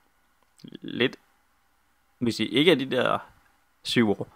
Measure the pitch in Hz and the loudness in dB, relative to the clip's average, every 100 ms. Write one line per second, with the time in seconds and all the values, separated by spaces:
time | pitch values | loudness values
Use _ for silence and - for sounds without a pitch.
0 | _ _ _ _ _ _ - - - - | _ _ _ _ _ _ -20 -16 -12 -2
1 | 123 - _ _ _ _ _ _ _ _ | -2 -2 _ _ _ _ _ _ _ _
2 | _ - 117 107 107 135 170 139 131 127 | _ -4 -4 -2 -2 2 4 2 0 -2
3 | 110 104 - _ _ _ _ _ - 127 | 0 -2 -6 _ _ _ _ _ -2 2
4 | 107 98 - | 2 0 -4